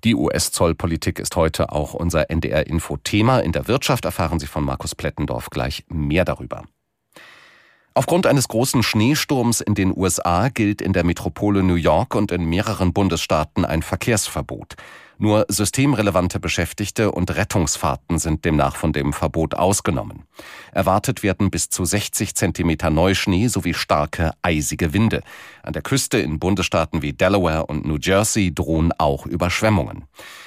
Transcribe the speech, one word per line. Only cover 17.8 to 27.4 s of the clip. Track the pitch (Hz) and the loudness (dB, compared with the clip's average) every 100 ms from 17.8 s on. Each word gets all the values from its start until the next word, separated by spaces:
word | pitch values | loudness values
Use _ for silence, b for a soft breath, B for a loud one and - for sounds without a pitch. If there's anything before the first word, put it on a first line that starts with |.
| 80 65 _ 82 | -2 -4 _ -2
sind | 82 78 | 0 0
demnach | 85 76 69 - | 2 2 2 0
von | 82 | -2
dem | 73 69 | 0 -2
Verbot | 73 80 82 78 - | 0 -2 0 -2 0
ausgenommen. | 90 101 - 71 - - - B B B B | 2 2 0 -2 -6 -14 -20 B B B B
Erwartet | - 95 98 - - | -2 2 2 0 -2
werden | 101 92 98 | -2 0 0
bis | 85 - | 0 -4
zu | - | -2
sechzig | 90 104 - - 104 | -2 -2 -2 -4 -4
Zentimeter | - 95 76 85 78 82 | -2 -2 0 0 0 2
Neuschnee | 78 90 95 - 90 120 | 2 2 2 2 2 2
sowie | 101 90 | 0 -2
starke, | 78 - 80 73 - 82 - | -4 0 0 0 -2 -2 -2
eisige | 90 78 73 73 85 | 0 0 -2 -2 0
Winde. | 101 110 78 B B B B | 2 2 0 B B B B
An | - | -10
der | 78 | -8
Küste | - 135 - 120 | -2 -2 0 0
in | 76 78 | 0 0
Bundesstaaten | 90 98 87 85 78 82 | 0 0 0 0 0 -2
wie | 73 | -4
Delaware | - 92 101 | 0 2 4